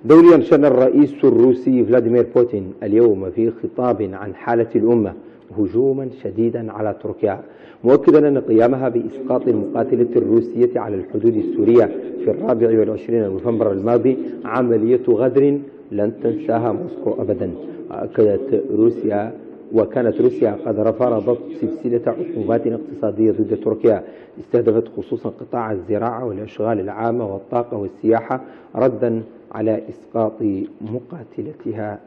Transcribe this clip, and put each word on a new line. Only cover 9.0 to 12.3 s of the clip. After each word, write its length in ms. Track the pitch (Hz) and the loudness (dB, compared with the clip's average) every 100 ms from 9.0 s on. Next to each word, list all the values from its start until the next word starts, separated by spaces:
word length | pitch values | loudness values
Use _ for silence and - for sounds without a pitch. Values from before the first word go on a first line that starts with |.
| 110 - 131 127 127 | -6 -10 -4 -2 0
المقاتلة 600 | 110 98 117 117 120 120 120 | -2 -2 -4 -2 0 2 2
الروسية 640 | 98 113 117 120 120 120 | 2 2 2 0 0 0
على 160 | 107 98 | -4 -6
الحدود 400 | 90 104 113 107 | -6 0 0 0
السورية 500 | 90 - 104 - 196 - - - | -2 0 4 4 4 -2 -10 -4
في 80 | - | -4